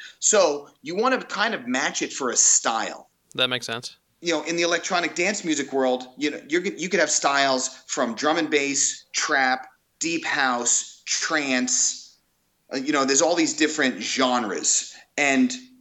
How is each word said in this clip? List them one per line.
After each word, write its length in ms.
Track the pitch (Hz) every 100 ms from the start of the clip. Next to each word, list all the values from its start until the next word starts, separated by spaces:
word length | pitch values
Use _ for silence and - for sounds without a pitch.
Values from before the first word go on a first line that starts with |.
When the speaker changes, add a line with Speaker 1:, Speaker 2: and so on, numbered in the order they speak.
| - -
Speaker 1:
So 500 | - 208 170 143 - _
you 140 | 139 180
wanna 260 | 247 254
kind 320 | - 185 220
of 140 | 185 120
match 340 | 127 156 180
it 120 | 139
for 160 | - 127
a 80 | 110
style. 720 | - - 131 113 98 71 - _ _ 127
Speaker 2:
That 140 | 127
makes 160 | 123 -
sense. 320 | 117 - - _ _
Speaker 1:
You 120 | 170
know, 100 | 160
in 120 | 151 170
the 80 |
electronic 520 | 170 170 - 180 160 170
dance 280 | 180 208
music 300 | 170 147 131
world, 340 | 135 131 127 - -
you 140 | 147
know, 80 | 139 -
you're, 140 | 165
you 260 | 185 - 180
could 140 | 185
have 100 | 151
styles 560 | - 143 139 139 131 127 - -
from 280 | - 120 110
drum 220 | 147 170
and 120 | 151
bass, 540 | 147 139 135 - - -
trap, 560 | - - 143 131 131 - _ _ -
deep 240 | 165 165
house, 800 | - 147 131 120 120 - - - -
trance. 1080 | - - 156 139 127 127 - - - - _ _ _ _ _ -
Uh, 60 | 131
you 160 | 131
know, 100 | 143
there's 180 | 135 139
all 140 | 160 170
these 180 | 151
different 480 | 123 151 156 135 104
genres. 960 | 113 131 127 123 107 87 82 - - - - -
And 360 | 143 135 123 - - -